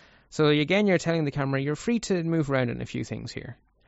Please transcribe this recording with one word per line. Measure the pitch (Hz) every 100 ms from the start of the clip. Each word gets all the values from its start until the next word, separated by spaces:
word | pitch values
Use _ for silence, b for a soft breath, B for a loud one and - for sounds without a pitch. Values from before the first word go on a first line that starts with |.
| b b b
So | - 151
again, | 147 147 190 208
you're | 175
telling | - 165 147
the |
camera, | 143 135 135
"You're | 139 151
free | - 233
to | - 185
move | 165 165 143
around | 135 123
in | 123
a | 120
few | 123
things | - 113 117
here." | - - - _ _